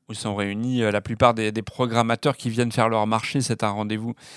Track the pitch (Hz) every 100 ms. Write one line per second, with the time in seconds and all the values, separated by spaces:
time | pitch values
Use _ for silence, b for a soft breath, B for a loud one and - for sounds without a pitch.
0 | - 110 113 101 101 104 123 127 110 104
1 | 101 113 123 113 107 107 104 - 123 117
2 | 113 117 147 131 120 113 120 123 113 113
3 | 107 113 - 139 123 113 107 104 107 107
4 | 117 - B